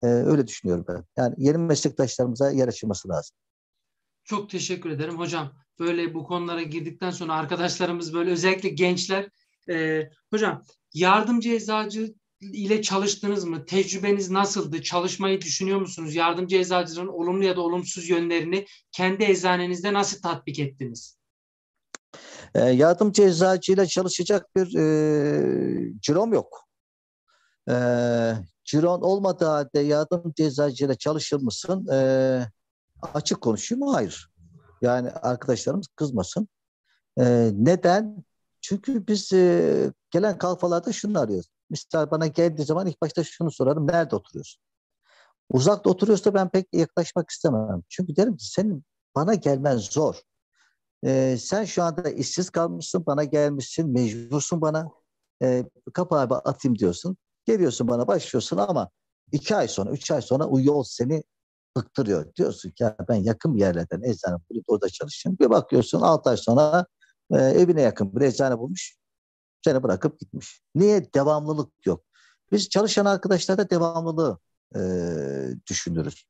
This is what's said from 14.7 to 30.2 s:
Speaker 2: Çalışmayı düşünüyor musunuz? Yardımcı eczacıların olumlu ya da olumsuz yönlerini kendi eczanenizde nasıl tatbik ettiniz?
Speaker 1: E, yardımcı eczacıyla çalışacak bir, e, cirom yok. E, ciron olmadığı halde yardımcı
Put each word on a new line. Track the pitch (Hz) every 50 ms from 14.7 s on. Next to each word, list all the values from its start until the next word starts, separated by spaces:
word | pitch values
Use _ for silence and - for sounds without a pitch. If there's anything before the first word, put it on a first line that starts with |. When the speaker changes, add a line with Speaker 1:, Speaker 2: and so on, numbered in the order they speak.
| 147 165 -
Speaker 2:
Çalışmayı | - 170 180 175 185 180 - 196 196 190 190
düşünüyor | 185 165 - - 190 190 196 196
musunuz? | 196 160 139 - 165 156 147
Yardımcı | 165 165 165 170 170 185 175 185
eczacıların | 185 185 180 190 180 175 165 160 170 180 196
olumlu | 190 170 165 175 180 196 196
ya | 190 180
da | 180
olumsuz | 175 170 170 180 180 180 - 190 170 170
yönlerini | 180 170 170 170 170 165 151 165 180 196 196 - - - _ _ -
kendi | - 185 185 190 196 214
eczanenizde | 208 190 180 175 185 180 180 180 180 180 180 180 208 202
nasıl | 202 202 196 - - -
tatbik | 175 165 - - - 139 151
ettiniz? | 147 135 - _ 135 120 117 - - - _ _ _ _ _ _ _ _ _ _ _ _ _ _ _ _ _ - _ _ - - - - - - - - _
Speaker 1:
E, | -
yardımcı | 117 123 127 127 143 165 175 170 220 214 196 - 208
eczacıyla | 190 175 160 180 185 190 180 - - 190 190 196
çalışacak | 165 - - 185 185 175 - 180 170 208 196 - _ _
bir, | 190 185 175 -
e, | 165 160 156 156 151 151 156 151 147 143 147 147 151 143 - - 135 135 - - - - - - 110
cirom | - - 147 170 208 233 220
yok. | 147 - - - - _ _ _ _ _ _ _ _ _ _ _ _ _ _ _ _ _ _ _ _ _ -
E, | 120 123 123 123 123 120 120 120 120 117 117 113 113 110 92 82 _ _ _
ciron | - - 147 156 175 175 180
olmadığı | - 175 190 202 196 190 180 - 175
halde | 160 156 147 143 135 _ 147
yardımcı | 143 147 147 147 156 151 180 175